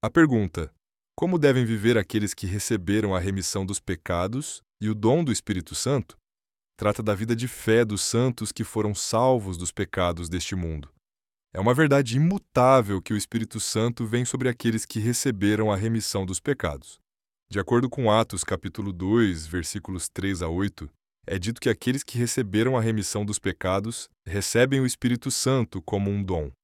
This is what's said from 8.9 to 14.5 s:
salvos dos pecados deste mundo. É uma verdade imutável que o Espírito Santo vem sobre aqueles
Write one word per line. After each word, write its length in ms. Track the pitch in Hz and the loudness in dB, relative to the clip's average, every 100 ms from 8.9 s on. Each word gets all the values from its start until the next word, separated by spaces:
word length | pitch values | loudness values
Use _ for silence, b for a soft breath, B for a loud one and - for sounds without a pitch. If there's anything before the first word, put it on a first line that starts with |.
salvos 640 | 98 - 113 127 127 98 85 | -2 -2 2 4 2 0 -6
dos 140 | 87 | -8
pecados 560 | - 98 - 90 85 82 | -6 -6 0 0 0 -4
deste 260 | 90 - | -4 -4
mundo. 340 | 95 85 78 71 _ _ _ _ _ _ | -6 -4 -6 -10 _ _ _ _ _ _
É 80 | 92 | -2
uma 140 | 101 | 0
verdade 420 | 123 156 139 131 120 | 4 4 4 2 2
imutável 840 | 160 196 _ - 127 135 101 98 | 2 0 _ 2 6 6 4 -2
que 100 | - | 0
o 40 | 107 | -4
Espírito 420 | - 117 113 110 | -2 -4 -4 -6
Santo 480 | - 113 117 117 113 | -4 0 -2 -2 -2
vem 180 | 120 | -2
sobre 240 | 123 135 | -2 -2
aqueles 380 | 127 | -2